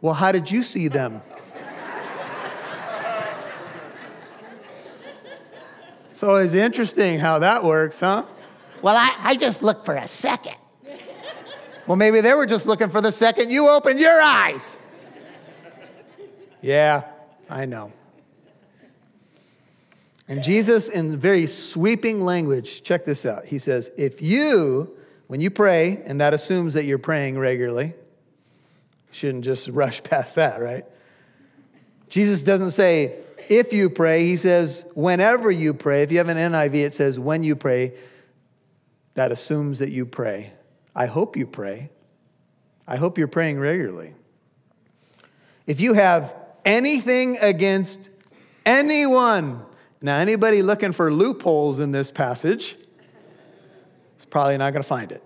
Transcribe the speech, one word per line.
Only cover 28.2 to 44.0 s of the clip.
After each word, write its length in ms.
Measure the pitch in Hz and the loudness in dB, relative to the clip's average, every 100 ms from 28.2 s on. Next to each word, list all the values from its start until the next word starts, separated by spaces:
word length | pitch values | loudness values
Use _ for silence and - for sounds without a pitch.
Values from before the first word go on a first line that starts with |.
| _ _ _ _ _ _ _ _ _ | _ _ _ _ _ _ _ _ _
shouldn't 320 | - 143 131 | -8 -6 -4
just 240 | 120 127 - | -4 -6 -4
rush 340 | 123 135 113 | -2 -2 -2
<laughs> 80 | - | -4
past 240 | 151 123 - | -4 -2 0
that, 260 | 151 113 | 0 0
right? 240 | 120 123 - _ _ _ _ _ _ _ _ _ _ _ _ | -8 -8 -12 _ _ _ _ _ _ _ _ _ _ _ _
Jesus 340 | 185 208 196 | 0 2 2
doesn't 280 | 143 196 185 | 2 2 0
say, 440 | 165 185 165 139 - - - - | 2 4 4 0 -6 -18 -20 2
"If 260 | 214 240 | 4 4
you 160 | 208 190 | 2 0
pray," 360 | - 165 160 170 | 2 2 4 2
he 100 | 180 | 2
says, 500 | 185 175 165 139 - | 4 4 2 -4 -14
"Whenever 560 | - 165 180 202 247 226 | -4 0 4 4 4 2
you 240 | 180 156 | 2 0
pray." 300 | 139 - 143 | -2 0 2
If 80 | 147 | 2
you 80 | 170 | 2
have 100 | 170 | 0
an 80 | 165 | 0
N 160 | 170 | 0
I 140 | 165 147 | 2 0
V, 160 | 143 | 0
it 100 | 143 | -2
says, 240 | 143 139 127 | 0 -2 0
"When 240 | 127 160 | -4 -2
you 140 | 156 143 | 0 -2
pray." 380 | 139 127 127 123 - _ _ _ _ _ _ _ _ _ _ - | 0 0 -2 -6 -20 _ _ _ _ _ _ _ _ _ _ -4
That 160 | 127 | -2
assumes 480 | 117 - 151 147 135 | -4 -4 -4 -4 -4
that 100 | 135 | -6
you 160 | 131 123 | -6 -8
pray. 480 | - 113 101 107 - _ _ _ - | -6 -6 -6 -12 -20 _ _ _ -6
I 120 | 123 | -4
hope 280 | 117 220 - | -2 -4 -4
you 120 | 127 | -8
pray. 420 | - 101 104 143 _ _ _ _ _ _ _ _ _ - | -8 -10 -10 -14 _ _ _ _ _ _ _ _ _ -10
I 100 | 127 | -4
hope 200 | 170 175 | -4 -2
you're 100 | 151 | -4
praying 320 | - 165 143 | -2 -2 -2
regularly. 540 | 139 175 123 90 | -4 -4 -6 -10